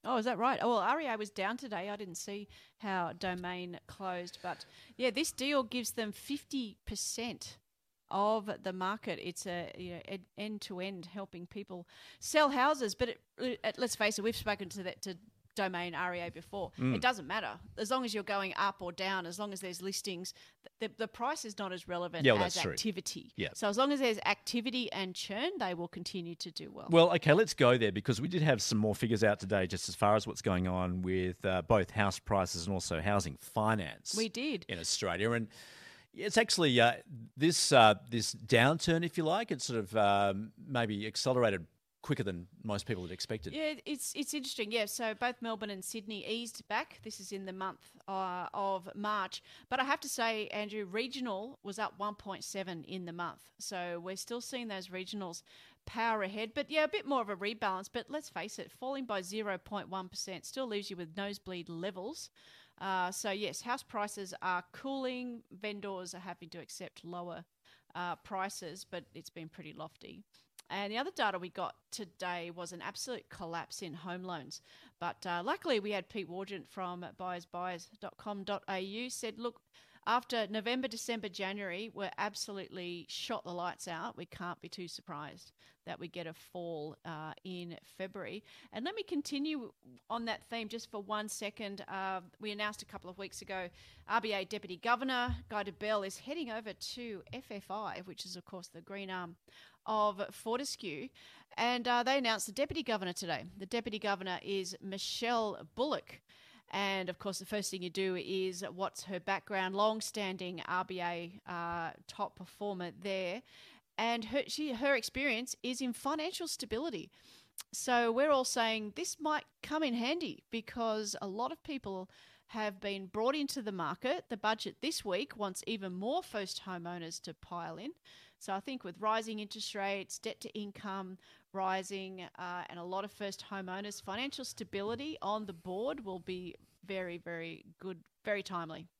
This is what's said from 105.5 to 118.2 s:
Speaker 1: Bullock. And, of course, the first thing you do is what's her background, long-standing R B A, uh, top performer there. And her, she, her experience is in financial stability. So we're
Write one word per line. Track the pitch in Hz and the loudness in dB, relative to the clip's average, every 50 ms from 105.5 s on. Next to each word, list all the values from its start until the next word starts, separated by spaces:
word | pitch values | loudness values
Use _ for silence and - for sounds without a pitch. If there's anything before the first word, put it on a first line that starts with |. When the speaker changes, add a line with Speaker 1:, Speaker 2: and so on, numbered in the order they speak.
| 190 - - 160 _ | -2 -6 -10 -12 _
Speaker 1:
Bullock. | - 254 302 262 160 - - - - _ _ - - - - - - _ - | -2 0 0 0 -2 -4 -8 -20 -20 _ _ -20 -20 -20 -20 -20 -20 _ -6
And, | - 196 202 196 196 190 185 | -2 0 0 2 0 0 0
of | 175 175 - | -2 -4 -4
course, | - 202 185 - | -4 -4 -4 -4
the | 185 | -6
first | - 214 208 190 - | -2 -2 -2 -2 -2
thing | - 190 | -4 -4
you | 180 180 | -6 -4
do | 160 196 190 190 185 | -2 0 0 2 0
is | 180 - - 190 190 185 185 180 180 196 - - | 0 -2 -2 0 0 0 0 -2 -4 -8 -8 -4
what's | 180 196 - - - - | -2 -4 -4 -4 -6 -8
her | 185 196 180 | -6 -6 -4
background, | 170 - 196 180 - - 208 190 190 185 190 | 0 0 0 0 0 -2 0 0 0 0 2
long-standing | 196 208 220 220 220 214 - - 220 202 190 185 180 185 180 180 165 - | 4 4 4 4 2 -4 -4 -4 -2 -2 -2 -2 -4 -6 -6 -6 -6 -4
R | - 180 180 185 | -2 0 0 0
B | 185 190 180 | -2 -4 -2
A, | 175 175 175 170 170 170 185 208 _ | -2 -2 -2 -2 -6 -8 -12 -14 _
uh, | - 180 170 170 170 170 170 165 160 - - - | -8 -6 -4 -4 -2 -2 -2 -4 -4 -6 -10 -16
top | - - - 208 - - | -16 -6 -4 -4 -4 -4
performer | - 185 - - - 208 208 196 180 180 175 104 117 | -12 -18 -16 -10 -6 -4 -4 -4 -4 -6 -6 -8 -8
there. | 180 202 190 190 185 175 180 240 - - - - - - - - _ _ _ | -4 -2 -2 0 -2 -2 -4 -6 -8 -14 -20 -20 -20 -20 -20 -20 _ _ _
And | - 220 233 233 233 214 | -2 0 2 2 0 -2
her, | 214 233 285 - | 0 0 0 0
she, | - - - 302 302 247 | 0 -2 -2 -2 -2 -2
her | 214 262 277 277 | 2 4 4 4
experience | 247 220 - _ 262 277 285 233 220 247 - - _ - | 4 2 -2 _ 0 2 2 2 0 -2 -4 -8 _ -4
is | 240 254 240 | -4 -2 0
in | 277 247 233 | -2 -2 -2
financial | - - 277 302 311 311 349 381 - 339 311 | -2 -2 -2 0 0 -2 -4 -4 -4 -4 -4
stability. | - - 302 214 214 226 294 339 254 165 156 - _ - - - - - - _ _ - - _ | -4 -6 -4 -4 -2 -2 -2 -2 -4 -4 -8 -10 _ -20 -20 -20 -20 -20 -20 _ _ -14 -14 _
So | - - - - 247 240 240 233 | -8 -6 0 4 6 6 6 6
we're | 226 240 | 6 6